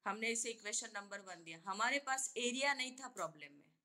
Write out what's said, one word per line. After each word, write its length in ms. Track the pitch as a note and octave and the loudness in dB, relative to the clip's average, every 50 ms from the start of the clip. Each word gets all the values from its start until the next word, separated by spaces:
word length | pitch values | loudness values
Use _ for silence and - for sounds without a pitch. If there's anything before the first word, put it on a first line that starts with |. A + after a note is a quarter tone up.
| _ | _
हमने 240 | G#3 G3 A3 A3+ A3+ | -2 -2 0 2 2
इसे 200 | A#3 A#3 - A#3 | 2 2 0 -2
equation 400 | A3+ A3+ G#3+ G#3 A3 - A#3 A3+ G#3+ | -4 -4 -4 -2 -2 -2 -2 -2 -8
number 260 | G3+ G3+ G3+ G3 G3+ G3 | -8 -8 -6 -10 -10 -8
one 200 | F#3 F3+ E3+ E3 | -10 -12 -12 -10
दिया। 160 | D#3+ E3 E3 E3+ | -12 -12 -8 -4
हमारे 340 | G3 F#3+ G3+ A3 B3 C4+ C#4+ C#4 C4+ | -4 0 4 4 4 4 4 4 2
पास 260 | C4 C4+ - - - - | 0 2 2 -2 0 2
area 360 | A#3+ A#3+ A#3+ C4 C4+ C#4+ C#4 | 2 2 2 4 4 4 4
नहीं 220 | C4 B3+ B3+ B3 | 2 0 -4 -4
था 120 | C4 C4+ B3+ | -8 -10 -10
problem 440 | - G3 F3 D#3 D3+ D3+ D3 C#3+ C#3+ | -4 -2 -2 -2 -2 -8 -16 -16 -16
में। 160 | C#3+ D3+ D#3 _ _ _ | -20 -20 -20 _ _ _